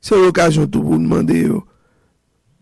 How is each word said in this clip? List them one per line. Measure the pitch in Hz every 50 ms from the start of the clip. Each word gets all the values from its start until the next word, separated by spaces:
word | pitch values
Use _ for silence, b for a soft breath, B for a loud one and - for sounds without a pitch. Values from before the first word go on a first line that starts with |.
| -
Se | - 220 196 185 185
okazyon | 175 185 170 170 156 156 151 143
tou | 135 - 147
pou | 151 160 - -
mande | 156 165 - - 80 82 82
yo, | 82 80 - - - - _ _ _ _ _ _ _ _ _ _ _ _ _ _ _ _ _ _